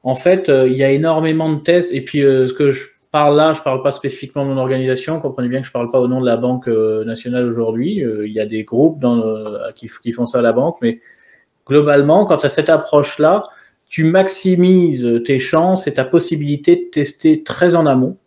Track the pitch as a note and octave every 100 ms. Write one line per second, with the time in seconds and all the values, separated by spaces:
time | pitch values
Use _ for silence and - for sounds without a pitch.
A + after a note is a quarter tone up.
0 | C3 C3 F3 F#3 F#3 C3+ C3 C3 C3+ C#3
1 | D#3+ D#3+ D#3+ D#3+ D#3+ D3+ D3+ F3 F3 C#3
2 | C3 D3+ C#3 C3 B2+ B2+ C#3+ C3+ - _
3 | _ D3+ D3 D3 D#3 D#3 D3 C3 C3+ C#3
4 | C#3 - C3 C#3+ C#3 C3+ B2+ C3 C3 B2+
5 | D#3 D#3+ C#3+ C3 B2 C3 C3 B2 A#2+ C3
6 | B2 B2+ B2+ A2+ B2+ B2+ B2+ A2+ A2 A2
7 | A2 A2+ B2 B2 B2 A#2 A2+ A2+ D3 G#3
8 | B2+ G#2+ G#2+ G#2+ G#2+ A2 G#2+ A#2 D#3 D#3
9 | B2 A#2 A2 A2 G#2+ G#2 G#2+ - A2 -
10 | A#2+ A#2 A#2+ B2 A#2+ A2+ D3+ E3 A#2 A2+
11 | _ _ _ _ _ _ - C#3+ D3 C#3+
12 | C#3+ F3 G3+ D#3+ C#3+ - D3+ D#3 - D3
13 | C#3+ - D3+ G3+ - - _ _ _ -
14 | D#3+ F#3 F#3+ - F#3+ F3+ F3+ F#3 E3+ C3
15 | A#2+ A#2 A#2 C3+ C3 D#3+ F3 F#3+ D3 C3+
16 | C3 E3+ - D#3+ D3 D3 D#3+ F3 F3 D3+
17 | C#3 - D#3+ D#3 - - F3+ E3+ D#3 C3
18 | B2+ -